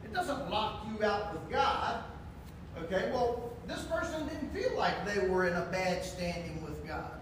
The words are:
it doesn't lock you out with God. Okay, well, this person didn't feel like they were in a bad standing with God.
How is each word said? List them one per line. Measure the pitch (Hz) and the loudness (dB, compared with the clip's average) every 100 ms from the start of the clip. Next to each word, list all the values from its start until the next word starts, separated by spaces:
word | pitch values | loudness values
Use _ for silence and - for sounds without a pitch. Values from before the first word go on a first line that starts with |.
it | - | -2
doesn't | 370 339 269 175 | 0 0 0 0
lock | 208 214 - 220 | 0 0 -2 -6
you | 214 | 2
out | 208 208 208 | 2 2 0
with | 160 - | -4 -2
God. | 254 269 - - - - - - - - - - 170 | 4 4 4 0 -2 -6 -10 -12 -12 -14 -12 -10 -8
Okay, | 160 190 233 | 0 2 2
well, | 247 240 - - - - | 2 2 2 -4 -8 -6
this | - | -6
person | - 330 339 311 302 | 0 0 0 -2 -4
didn't | 311 262 | -4 -4
feel | 403 - - | 0 0 4
like | 180 175 190 | 2 2 0
they | 202 185 | 2 4
were | 185 180 | 6 4
in | |
a | 175 - | 4 0
bad | 185 185 180 | 2 2 2
standing | - - 175 175 170 156 | -2 -2 -2 -2 -4 -6
with | 151 151 156 | -6 -6 -6
God. | 151 147 - | -6 -6 -10